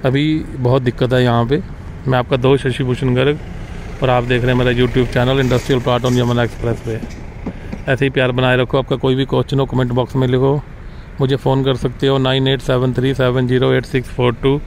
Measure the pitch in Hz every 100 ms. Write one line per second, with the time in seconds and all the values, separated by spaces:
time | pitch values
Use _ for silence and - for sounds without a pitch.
0 | 131 135 151 156 - 120 123 135 123 -
1 | 123 127 123 120 120 151 - - - -
2 | 135 127 120 135 131 135 135 120 127 123
3 | 131 123 135 147 - - - - - -
4 | 127 123 120 123 123 127 123 123 123 123
5 | 120 127 123 135 127 123 - 131 131 123
6 | 123 123 120 120 113 - 117 113 123 110
7 | 110 - - - - - - - - 131
8 | 139 131 127 127 127 127 127 139 127 131
9 | 135 131 131 127 123 139 131 127 123 123
10 | 120 135 127 127 135 143 - - - -
11 | - - 135 139 139 135 135 123 135 117
12 | 135 135 131 135 131 135 - 127 127 123
13 | 131 131 127 127 123 127 131 131 117 135
14 | 120 - 123 127 135 143